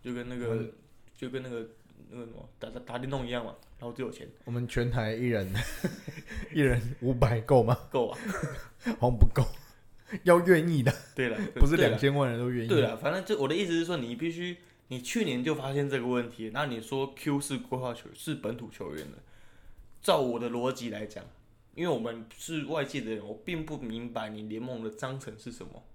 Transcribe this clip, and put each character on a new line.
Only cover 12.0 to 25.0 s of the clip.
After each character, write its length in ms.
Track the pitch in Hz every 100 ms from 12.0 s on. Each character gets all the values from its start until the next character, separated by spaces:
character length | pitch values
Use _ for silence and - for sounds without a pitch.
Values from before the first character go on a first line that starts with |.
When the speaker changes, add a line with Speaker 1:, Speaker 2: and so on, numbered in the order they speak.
| 139
Speaker 2:
万 160 | 143 135
Speaker 1:
对 40 |
啦。 0 |
Speaker 2:
人 80 | 117
都 100 | 123
愿 160 | 123 113
意。 20 |
Speaker 1:
对 140 | 160
啦， 160 | 117 113
反 120 | 151
正 120 | 180
就 160 | 190 214
我 60 | 135
的 80 |
意 100 | 170
思 80 | 190
是 120 | 165
说， 120 | 165 170
你 200 | 120 120
必 120 | 165
须， 280 | 165 180 175 - _ _
你 120 | 127
去 240 | - 233
年 180 | 185 123
就 120 | 131
发 180 | 156 135
现 160 | 139 143
这 120 | 135
个 40 |
问 240 | 120 123 120
题， 220 | - 110
那 140 | 117 147
你 140 | 113
说 340 | 107 135 135
Q 260 | - 151 143
是 180 | 143 135
规 200 | - 127
划 160 | 127
球-， 140 | 117 -
是 220 | - -
本 220 | 143 104 117
土 120 | 113
球 220 | - 90
员 160 | 76 73
了。 60 | - - - - - - - - -
照 160 | - 165
我 180 | 131 117
的 140 | 120
逻 220 | 120 123
辑 180 | 127 117
来 160 | 104 107
讲， 180 | - 98 - - _ _ -
因 100 | 175
为 80 |
我 60 | 127
们 260 | 117 117 110 -
是 280 | - 160
外 200 | 135 156
界 180 | 135 143
的 100 | 110
人， 120 | 110
我 160 | 101 110
并 200 | - 165
不 140 | 156 147
明 340 | 120 113 120
白 180 | 117 110
你 120 | 107
联 180 | 107 110
盟 220 | 127 120
的 80 | 110
章 280 | 107